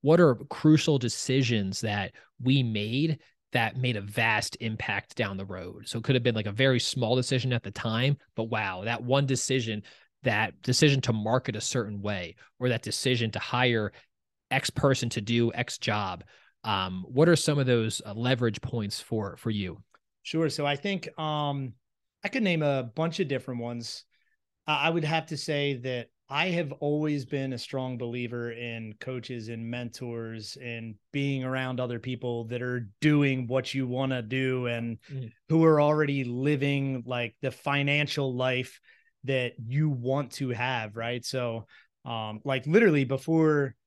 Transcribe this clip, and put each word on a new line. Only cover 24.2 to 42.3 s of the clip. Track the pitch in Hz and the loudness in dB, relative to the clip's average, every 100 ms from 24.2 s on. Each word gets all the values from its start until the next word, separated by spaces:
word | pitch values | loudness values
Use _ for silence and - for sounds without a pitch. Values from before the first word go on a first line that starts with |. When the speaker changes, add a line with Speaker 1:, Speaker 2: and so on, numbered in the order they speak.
| _ _ _ _ - | _ _ _ _ -2
Speaker 2:
I, | 147 151 | 0 2
I | |
would | 170 151 | 0 0
have | 160 160 | -2 -2
to | 151 | -8
say | - 147 143 131 | -2 0 0 -2
that | 127 123 113 _ _ | -4 -6 -6 _ _
I | 139 180 | -2 0
have | 170 151 | 0 -2
always | 139 147 151 151 147 117 | -4 -2 0 0 -2 -2
been | 143 135 | -4 -4
a | 123 | -6
strong | - 135 131 123 | -6 -6 -4 -6
believer | 120 123 120 120 120 | -6 -4 -4 -4 -6
in | 117 120 113 110 107 | -8 -8 -8 -10 -10
coaches | - 127 113 123 110 | -8 -8 -8 -10 -8
and | 117 113 | -8 -6
mentors | 120 120 - 123 117 113 113 107 135 | -6 -8 -10 -8 -8 -8 -10 -12 -12
and | 123 117 113 107 _ | -10 -10 -10 -14 _
being | 143 139 135 | -4 -2 -2
around | 127 131 131 127 | -2 -2 -2 -2
other | 127 120 | -4 -4
people | 127 123 123 117 113 | -6 -6 -4 -4 -4
that | 120 | -4
are | 123 123 107 _ | -2 -4 -6 _
doing | 151 147 143 131 120 | 4 6 4 2 0
what | 131 127 | -2 -2
you | 135 127 | -4 -2
wanna | 123 135 127 | -2 0 -2
do | 110 131 131 127 123 | -2 -2 0 0 -2
and | 117 117 113 - | -4 -4 -8 -10
Speaker 1:
Mm. | 135 113 - _ | -12 -12 -16 _
Speaker 2:
who | 160 | 6
are | 160 151 | 8 8
already | 147 151 147 139 | 6 4 2 0
living, | 123 120 139 147 143 139 139 131 120 | -2 0 2 2 2 2 0 -4 -4
like, | 123 117 _ | -4 -4 _
the | 135 | -6
financial | - - 143 143 147 147 - 135 123 | -4 -2 0 2 2 0 -2 -2 0
life | 127 127 127 - _ _ _ _ | 0 0 -2 -10 _ _ _ _
that | 123 135 123 - 113 | -2 0 0 -6 -4
you | 135 156 | 0 2
want | 131 120 135 131 | 0 0 0 -2
to | - 135 | -4 -4
have, | 113 123 127 107 107 | -2 -2 -2 -4 -6
right? | 117 123 - | -6 -4 -4
So, | 131 120 113 113 - _ _ 127 | -4 -4 -4 -10 -20 _ _ -8
um, | 113 110 | -6 -6